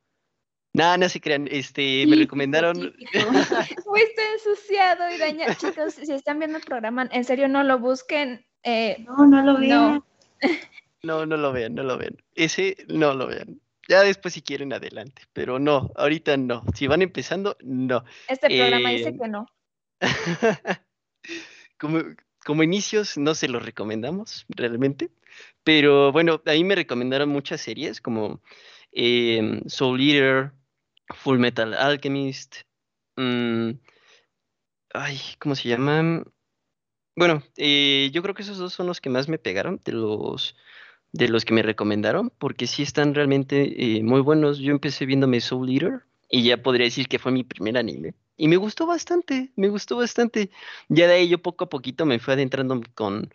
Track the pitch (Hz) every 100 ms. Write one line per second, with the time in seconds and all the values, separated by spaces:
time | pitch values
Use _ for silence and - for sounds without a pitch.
0 | _ _ _ _ _ _ _ 147 170 180
1 | 180 175 151 143 143 143 131 - 139 135
2 | 147 156 139 139 139 156 170 175 180 -
3 | - 196 208 262 - - - - 415 403
4 | 440 453 427 427 427 403 415 392 370 339
5 | 349 349 311 302 302 170 - 320 311 -
6 | 302 277 294 294 311 311 - 247 220 247
7 | 254 254 247 254 277 277 277 262 240 262
8 | - 302 277 233 _ _ 240 226 226 208
9 | 226 269 285 277 277 269 269 285 294 294
10 | - _ _ _ - 311 - - - _
11 | 160 160 156 156 143 127 113 - 135 123
12 | 50 - _ - 160 - 190 - - 156
13 | 151 135 - - - - _ _ - 185
14 | 202 196 180 165 - 139 139 113 - 117
15 | 113 - _ 151 147 127 143 139 127 -
16 | 143 160 - 139 127 117 107 - 135 156
17 | 185 180 123 180 202 - 127 127 131 123
18 | - - - 262 302 135 127 127 247 117
19 | - - 226 208 240 _ _ _ _ -
20 | - - 170 170 226 185 - 175 _ _
21 | _ _ - 339 - - _ - 151 160
22 | - - _ _ - 151 160 202 190 214
23 | 202 151 143 160 147 120 110 - 104 107
24 | 120 190 226 - - - 120 117 135 139
25 | 349 _ _ - - _ - 156 147 143
26 | 143 143 170 156 - 151 185 196 156 123
27 | 127 135 147 143 139 160 - 107 156 -
28 | - 110 104 - _ - - - _ -
29 | 120 120 117 113 110 110 - - 131 127
30 | 139 143 135 131 139 - _ _ _ _
31 | - - 139 127 120 117 113 104 139 147
32 | 143 139 135 135 - - - _ _ _
33 | _ - 127 123 120 113 113 135 _ _
34 | _ _ _ _ _ _ _ _ _ -
35 | 139 135 - - 151 135 120 120 139 151
36 | 165 165 - _ _ _ _ _ _ _
37 | _ - 175 156 - - 147 143 143 139
38 | 139 156 196 190 202 196 180 - 180 175
39 | 143 127 143 160 104 95 123 - - 117
40 | 110 107 - - - - _ - - _
41 | _ 165 - 113 113 113 107 107 107 104
42 | 107 151 233 - 139 - 123 - 143 -
43 | 147 143 143 139 135 143 143 - 123 110
44 | 110 135 135 156 147 143 139 143 147 -
45 | 131 135 135 120 - 127 131 131 180 262
46 | - _ _ 127 120 123 131 123 120 123
47 | 127 123 127 127 120 - 104 123 110 65
48 | 78 - _ - 156 180 214 - 330 339
49 | - 349 - 269 262 - 196 202 - 240
50 | 240 - 233 220 196 - - - - 151
51 | 175 180 175 175 175 - 175 139 123 -
52 | 160 117 139 135 135 135 131 131 110 -
53 | 107 101 -